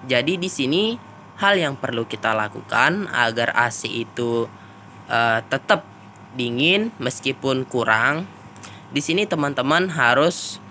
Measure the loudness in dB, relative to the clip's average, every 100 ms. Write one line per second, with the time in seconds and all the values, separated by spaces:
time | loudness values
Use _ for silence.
0 | 0 0 2 -2 -4 -2 0 2 0 -4
1 | -12 -20 -20 -2 2 4 2 -2 -4 -4
2 | -6 -2 0 0 -2 -6 -2 2 2 2
3 | -2 2 2 2 0 2 0 -2 -6 -6
4 | -6 -4 -2 0 -2 -8 -20 -20 -20 -20
5 | -2 2 2 0 0 -4 2 0 0 -20
6 | -20 -20 -14 -6 -4 2 2 2 0 -4
7 | -6 -4 -6 -2 -2 -2 -2 -2 2 4
8 | 2 0 -6 -16 -20 -18 -18 -18 -6 -4
9 | 0 -2 0 0 0 0 2 2 2 2
10 | 4 4 2 0 -10 -12 -16